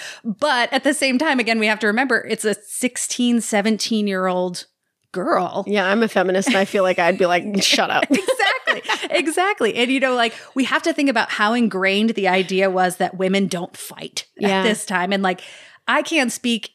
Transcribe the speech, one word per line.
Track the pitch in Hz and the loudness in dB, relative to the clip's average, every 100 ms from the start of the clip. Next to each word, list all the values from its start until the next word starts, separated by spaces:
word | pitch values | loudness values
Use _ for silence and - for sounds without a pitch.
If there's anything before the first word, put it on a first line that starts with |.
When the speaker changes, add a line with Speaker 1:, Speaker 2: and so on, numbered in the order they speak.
| - - | -16 -12
Speaker 1:
But | 233 190 302 254 240 | -8 -2 0 0 0
at | 269 | 0
the | 277 | 0
same | 302 269 254 | 0 2 2
time, | 311 262 | 2 0
again, | 226 226 | 0 0
we | 214 | 0
have | 208 | 0
to | 214 | 0
remember | 214 269 226 - | 0 0 0 -2
it's | 214 | -4
a | 214 | -2
sixteen, | 208 - - 247 247 - - 240 240 | -4 -6 -4 -4 -4 -6 -2 2 2
seventeen-year-old | 214 214 202 214 - 220 208 190 185 180 180 175 - _ _ _ _ | 0 0 2 0 0 0 0 0 0 0 -2 -4 -14 _ _ _ _
girl. | 185 233 262 175 - 196 | -6 0 0 0 -4 -2
Speaker 2:
Yeah, | 208 185 | 0 2
I'm | 208 | 2
a | 226 | 2
feminist, | - 185 185 196 | 2 2 2 2
and | 214 | 2
I | |
feel | 190 208 | 2 2
like | 185 180 | 2 2
I'd | 170 190 | 2 4
be | 180 | 2
like, | 180 208 196 | 2 0 0
"Shut | - - 185 | 2 2 2
up." | - - | 0 2
Speaker 1:
<laughs> | 277 381 523 392 508 - | 0 0 0 0 0 -2
Exactly. | - - 220 330 | -4 -2 -4 -2
Exactly. | 339 302 311 370 415 226 208 | -2 0 0 0 0 -2 0
And, | 240 | 0
you | 262 | 0
know, | 262 247 | 0 0
like, | 233 - - - | 0 -2 -10 -4
we | |
have | 254 302 | 0 0
to | 339 | 0
think | 311 277 | 0 2
about | 233 - | 2 0
how | - 214 | 0 0
ingrained | 240 226 190 190 196 220 | 2 0 2 0 2 2
the | 226 190 | 2 2
idea | 185 180 190 196 | 2 2 2 2
was | 185 180 175 | 2 0 0
that | 180 180 | -4 -2
women | 190 196 196 | 0 2 0
don't | 175 180 - | -2 -8 -12
fight | - - 165 - - - | -18 -14 -12 -12 -14 -4
Speaker 2:
Yeah. | 202 190 | 0 2
Speaker 1:
at | |
this | 190 214 | 0 -2
time. | - 185 180 | -2 -2 0
And, | 202 | 0
like, | 190 180 - - - - - | 0 -2 -8 -20 -20 -14 -2
I | 269 | -2
can't | 311 330 247 | 0 0 0
speak | - 247 226 - | -2 -2 -2 -4